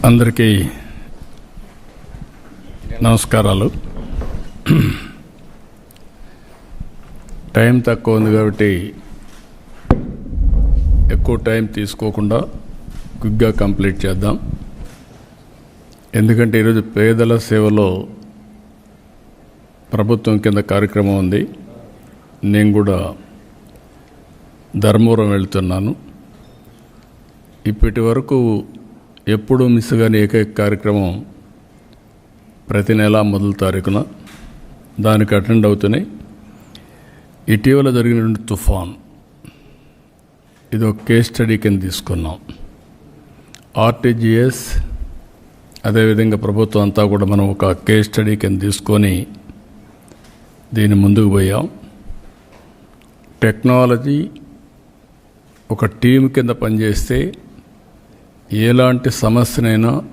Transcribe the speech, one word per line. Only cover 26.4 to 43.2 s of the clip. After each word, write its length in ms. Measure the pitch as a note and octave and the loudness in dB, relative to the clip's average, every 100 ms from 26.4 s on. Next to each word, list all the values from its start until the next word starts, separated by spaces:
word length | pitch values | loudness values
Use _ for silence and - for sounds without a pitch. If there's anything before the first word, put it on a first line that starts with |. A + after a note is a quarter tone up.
| - - - - - - - - - - - - G#2+ | -20 -20 -20 -20 -20 -20 -20 -20 -20 -20 -20 -8 -6
ఇప్పటి 340 | G#2 A#2 G#2+ | 0 0 2
వరకు 640 | A2+ B2 C3+ C3+ A#2 G#2 - - - - - - - | 0 0 0 0 2 0 -6 -18 -20 -20 -20 -12 -4
ఎప్పుడూ 400 | G#2+ G#2+ C3 B2 | -4 0 2 4
మిస్ 260 | A#2 A2 | 2 2
కాని 240 | A2+ A2+ A2 | 2 2 4
ఏకైక 340 | G#2 A2+ G#2 - | 4 2 0 -2
కార్యక్రమం 680 | G#2 G#2 G#2+ G#2 F#2+ F#2+ - - - - _ - _ - _ _ _ _ - - - | -2 -2 -2 -2 -2 -6 -12 -20 -20 -20 _ -20 _ -20 _ _ _ _ -20 -20 -4
ప్రతి 240 | G2+ G2 | -2 2
నెల 260 | G#2+ G#2+ G#2+ | 2 4 4
మొదటి 380 | G#2 G2 G2+ G2 | 2 0 -2 -2
తారీఖున 460 | F#2+ F#2 F2+ G2+ - - - - - - - - - - | -2 -2 -2 -4 -4 -12 -20 -20 -20 -20 -20 -20 -16 -2
దానికి 340 | G#2 G#2+ G#2 | 0 2 2
అటెండ్ 320 | G2+ F#2+ A2+ G#2 | 0 2 2 2
అవుతూనే 400 | G2+ G2+ A2+ - - - - - - - - - - - - - - - | 2 0 -2 -4 -12 -20 -20 -20 -20 -20 -20 -20 -20 -20 -20 -20 -14 -2
ఇటీవల 420 | G#2+ C3+ C#3 C3+ | 0 4 2 2
జరిగినటువంటి 520 | B2 A#2 A#2 A2+ G#2+ | 2 2 2 0 -2
తుఫాన్, 500 | - G2 - F#2+ F2+ - - - _ _ - _ - - - _ _ _ _ _ _ _ _ | -4 -2 -2 -2 -6 -16 -20 -20 _ _ -20 _ -20 -20 -20 _ _ _ _ _ _ _ _
ఇది 100 | A2 | -2
ఒక 120 | A2 G#2 - | -2 -2 2
కేస్ 200 | A#2 A#2 | 2 2
స్టడీ 280 | - A2+ A2 | -2 -2 0
కింద 260 | G#2+ G2 | 0 0
తీసుకున్నాం. 520 | F#2 F2+ - F2 D#2 E2 - - - - - - - - | -2 -8 -6 -6 -6 -10 -16 -18 -20 -20 -20 -20 -20 -20